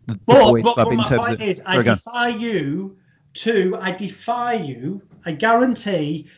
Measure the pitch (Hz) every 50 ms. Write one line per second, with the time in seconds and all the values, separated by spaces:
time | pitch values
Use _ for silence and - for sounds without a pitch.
0 | _ - 110 95 - - 240 277 240 - 117 117 110 233 233 123 113 117 123 117
1 | 117 - 135 113 - 120 117 110 220 101 92 - - - - 127 113 117 110 95
2 | - - 240 240 240 240 233 214 233 233 214 170 143 139 151 180 196 196 - _
3 | _ _ _ _ _ _ - - - 220 233 196 180 185 - - 185 185 180 -
4 | 202 185 - - - 233 240 240 240 240 240 214 170 139 127 117 127 160 196 196
5 | - _ _ _ - 175 156 139 220 226 226 233 254 254 233 - - 208 196 160
6 | 151 147 165 156 - - _